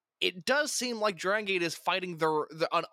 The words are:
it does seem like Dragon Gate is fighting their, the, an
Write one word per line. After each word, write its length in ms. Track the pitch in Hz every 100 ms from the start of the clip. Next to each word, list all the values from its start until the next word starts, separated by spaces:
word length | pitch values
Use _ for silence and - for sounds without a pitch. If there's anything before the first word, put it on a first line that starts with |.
| _ -
it 260 | 180 180 170
does 260 | 277 294
seem 280 | - 247 226
like 160 | 214 165
Dragon 300 | 180 214 202
Gate 180 | 190
is 100 | 170
fighting 440 | - - 185 180 165
their, 260 | 160 156 -
the, 160 | 156 160
an 100 | 170 165